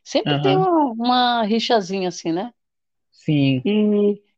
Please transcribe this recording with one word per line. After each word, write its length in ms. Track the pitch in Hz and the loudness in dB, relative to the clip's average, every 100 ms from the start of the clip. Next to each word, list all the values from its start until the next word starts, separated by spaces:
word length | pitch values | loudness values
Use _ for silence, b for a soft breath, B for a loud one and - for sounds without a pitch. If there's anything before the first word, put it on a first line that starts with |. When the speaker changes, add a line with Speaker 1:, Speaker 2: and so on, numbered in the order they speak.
Speaker 1:
Sempre 340 | - 277 - 294 | -6 -4 -2 0
tem 160 | - 381 | 2 2
Speaker 2:
Aham. 20 | |
Speaker 1:
uma, 340 | 381 339 285 | 2 2 0
uma 500 | 226 240 247 247 240 | -2 0 0 0 0
rixazinha 680 | 208 226 - 233 175 196 185 | 0 -2 0 0 0 -4 -4
assim, 220 | - 170 | -6 -6
né? 220 | 165 233 - _ _ _ _ _ | -4 -6 -12 _ _ _ _ _
Speaker 2:
Sim. 520 | _ - 147 139 131 | _ -2 2 2 0
Speaker 1:
E, 580 | 160 214 214 208 202 202 _ | 0 0 2 2 0 -2 _